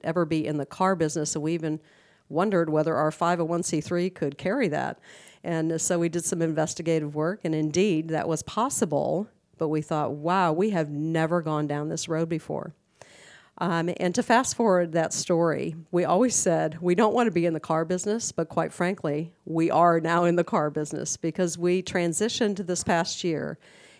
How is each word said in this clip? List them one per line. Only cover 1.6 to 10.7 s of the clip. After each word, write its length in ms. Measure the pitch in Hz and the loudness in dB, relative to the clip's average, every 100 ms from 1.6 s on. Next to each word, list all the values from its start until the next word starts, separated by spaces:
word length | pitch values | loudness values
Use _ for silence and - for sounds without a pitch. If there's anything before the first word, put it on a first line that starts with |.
| 160 156 - _ _ _ _ | -2 -4 -8 _ _ _ _
wondered 420 | 151 208 190 160 | -2 2 2 2
whether 260 | 151 156 143 | 2 2 2
our 160 | 156 | 0
five 280 | - 170 175 | 0 0 2
oh 60 | 160 | 0
one 180 | 170 | -2
C 160 | - 156 | -2 -4
three 300 | - 175 180 | -2 -2 -2
could 280 | 180 151 139 | -4 -6 -4
carry 300 | 180 254 208 | -4 0 0
that. 320 | 143 131 - - - - - | 0 -4 -8 -16 -20 -20 -12
And 360 | - 160 160 165 | -6 -2 -2 -2
so 180 | - 175 | 0 0
we 120 | 170 | 0
did 160 | 170 165 | 0 -2
some 160 | 175 | 0
investigative 720 | 165 156 156 - 165 160 151 147 | 0 0 -2 -2 0 0 0 -2
work, 240 | 156 202 170 | -2 -2 -2
and 100 | 156 | 0
indeed, 540 | 156 156 208 160 160 | 0 2 2 2 0
that 180 | 160 - | -2 -2
was 140 | 156 | -4
possible, 880 | - - 254 - 185 143 147 160 214 _ _ _ | -4 -2 -2 0 0 0 0 -2 -4 _ _ _
but 120 | 160 | -2
we 120 | 151 | -2
thought, 300 | 151 156 135 | -2 -2 -2
"Wow, 400 | 147 156 190 175 | -4 0 2 2
we 200 | 156 214 | 2 2